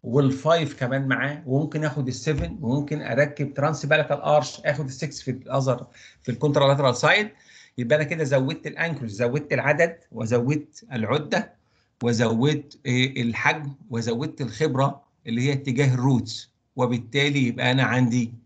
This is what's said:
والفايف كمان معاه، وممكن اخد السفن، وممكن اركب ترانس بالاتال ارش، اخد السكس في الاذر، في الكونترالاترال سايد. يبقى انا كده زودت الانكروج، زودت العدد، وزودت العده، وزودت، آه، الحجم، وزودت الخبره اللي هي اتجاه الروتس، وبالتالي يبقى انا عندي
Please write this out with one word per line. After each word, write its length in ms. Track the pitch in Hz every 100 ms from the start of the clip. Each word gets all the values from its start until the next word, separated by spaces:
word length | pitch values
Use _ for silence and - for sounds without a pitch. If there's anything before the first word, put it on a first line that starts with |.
والفايف 760 | - 127 135 - 156 170 143 -
كمان 280 | 123 135 135
معاه، 340 | 117 131 151 160
وممكن 380 | 135 151 151
اخد 240 | 151 143 131
السفن، 500 | 113 - 147 170 123
وممكن 420 | 117 131 147 151
اركب 520 | 110 131 147 - 139
ترانس 320 | - 147 151 143
بالاتال 300 | 156 151 143
ارش، 440 | 147 151 139 -
اخد 240 | 156 143
السكس 380 | 139 - 156 -
في 80 | -
الاذر، 560 | 113 - 135 131 120 - - - _
في 60 | -
الكونترالاترال 640 | 113 151 143 139 139 139 120
سايد. 340 | 156 190 214 - _ - - -
يبقى 180 | 117 151
انا 80 |
كده 200 | 143 165
زودت 420 | 147 135 131 160 151
الانكروج، 440 | 147 165 143 117
زودت 420 | 98 120 139 151
العدد، 460 | 131 127 151 170 165 _
وزودت 720 | 110 113 120 120 151 - - -
العده، 600 | 123 104 143 151 185 - _ _ _ _ _
وزودت، 760 | 117 113 120 113 139 151 - - 131
آه، 360 | 123 131 131
الحجم، 520 | 117 110 147 156 147 135 -
وزودت 500 | 117 113 117 156 -
الخبره 640 | 120 107 156 135 170 170 _ _ -
اللي 160 | 117
هي 100 | 131
اتجاه 420 | 135 139 120 143
الروتس، 560 | 127 131 123 107 - - _ _ -
وبالتالي 680 | 123 120 107 139 143 139 123
يبقى 240 | 117 123
انا 120 | 131
عندي 520 | 120 123 123 123 113 -